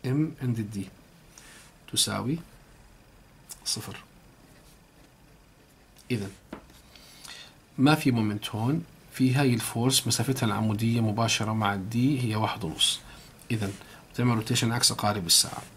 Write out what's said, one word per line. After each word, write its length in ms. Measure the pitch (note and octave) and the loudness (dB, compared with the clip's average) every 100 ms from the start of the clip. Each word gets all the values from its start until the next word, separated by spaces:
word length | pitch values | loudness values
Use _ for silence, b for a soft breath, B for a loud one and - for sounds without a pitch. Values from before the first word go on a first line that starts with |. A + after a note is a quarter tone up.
| B2+ | 0
إم 260 | C#3 D#3+ - | 0 -2 -2
عند 160 | B2+ A2+ | -4 -2
الدي 300 | G#2 G#2 F#2+ - - - - B B B B - - | -4 -8 -10 -14 -20 -20 -20 B B B B -20 -6
تساوي 460 | - - G2+ A2 E3 - - - - - - - - - - - - | -2 -2 -2 -4 -6 -8 -20 -20 -20 -20 -20 -20 -20 -20 -20 -20 -12
صفر. 320 | - - - - - - - - - - - - - - - - - - - _ - - - - - | -6 -6 -8 -14 -18 -20 -20 -20 -20 -20 -20 -20 -20 -20 -20 -20 -20 -20 -20 _ -20 -20 -20 -20 -6
إذا 180 | A#2 G2 - - - - - - B B B B B B B - - | -6 -6 -12 -18 -18 -18 -20 -20 B B B B B B B -14 2
ما 160 | C3+ | 4
في 160 | D#3 D3 | 6 4
مومنت 380 | A#2 G#2+ G#2 - | 2 2 -2 -6
هون، 360 | G#2+ A#2 E3 E3 - - | -2 0 -2 -4 -20 -16
في 220 | - C3 | 0 2
هاي 200 | B2+ C#3 | 4 2
الفورس 520 | A2+ - A2+ B2 B2+ A#2+ | 2 -2 0 2 2 0
مسافتها 400 | A#2 B2 C3 A2+ | -2 0 0 0
العمودية 540 | G#2 A2 G#2 A2+ A#2 | 0 0 0 2 2
مباشرة 520 | A2 G#2 A#2 - G#2+ | 2 2 0 0 0
مع 220 | A2 G#2 | 0 0
الدي 480 | G2+ F#2+ A#2 C3 C#3 | 0 -2 2 2 2
هي 140 | A#2+ G#2+ | 0 0
واحد 280 | A2 - | -2 -2
ونص. 360 | E2 C#2 - - B B B - - | -6 0 0 0 B B B -20 -4
إذا 200 | A2+ G2+ F#2+ B B B | -2 -2 -6 B B B
بتعمل 200 | - B2 | 0 2
روتيشن 380 | A2+ A2 A#2+ A#2+ | 2 0 0 2
عكس 200 | A#2+ - | 2 0
عقارب 340 | A#2 G#2+ G2+ E2 | 2 0 0 2
الساعة 360 | - - - - | 2 2 -6 -12